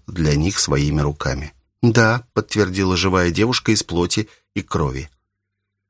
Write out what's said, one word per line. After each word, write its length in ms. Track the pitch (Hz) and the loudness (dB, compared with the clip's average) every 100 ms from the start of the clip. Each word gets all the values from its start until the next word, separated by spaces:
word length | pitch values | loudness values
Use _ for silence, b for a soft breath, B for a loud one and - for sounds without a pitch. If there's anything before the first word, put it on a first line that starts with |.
| - | -8
для 300 | 90 76 73 | -2 0 2
них 240 | 87 - | 0 -2
своими 400 | - 71 73 73 | 0 0 0 0
руками. 540 | 71 73 67 65 76 - _ _ | -2 -4 -6 -6 -10 -16 _ _
«Да», 420 | 117 113 110 120 - | 2 4 4 2 -4
подтвердила 640 | - - 107 95 95 95 90 | -6 -2 0 0 0 0 2
живая 360 | 95 92 87 | 2 2 2
девушка 400 | 78 117 123 - | 2 0 0 0
из 100 | 107 | 0
плоти 460 | - 85 87 - 107 b b | 0 -2 0 -2 -6 b b
и 80 | - | -10
крови. 480 | - 90 71 65 - _ _ _ _ _ _ _ | -4 -2 -2 -4 -12 _ _ _ _ _ _ _